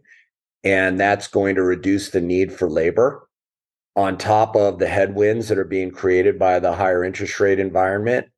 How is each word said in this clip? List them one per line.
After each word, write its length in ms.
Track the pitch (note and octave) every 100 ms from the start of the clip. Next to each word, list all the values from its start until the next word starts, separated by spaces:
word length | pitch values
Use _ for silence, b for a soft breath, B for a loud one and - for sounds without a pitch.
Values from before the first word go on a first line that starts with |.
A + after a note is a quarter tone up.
| b b b _ _ _ F#2+
and 320 | F#2+ F#2+ F#2
that's 300 | G2 G2+ -
going 280 | G2+ G2 F#2+
to 60 |
reduce 500 | F#2 F2+ G2 G2 F#2+
the 100 | G2
need 320 | F2 F2+ F#2+
for 160 | - F2+
labor 580 | D#2 E2 E2+ B2+ C#3+ - _ _ _ _ _ _ -
on 200 | G2 F#2
top 380 | G#2+ G#2+ A2 A2
of 240 | G2+ F#2
the 80 | F2+
headwinds 640 | G2+ G2 G2+ G#2 A2+ A2
that 80 | G2
are 80 | E2+
being 260 | F#2+ F#2
created 480 | F2+ F#2+ F2+ G2 F#2
by 180 | F#2 F2+
the 140 | F2+
higher 320 | E2+ G2 F2+
interest 340 | F#2 F#2 G2 -
rate 180 | G2+ F#2+
environment 680 | F#2+ F#2 F#2 G2+ A2 B2 -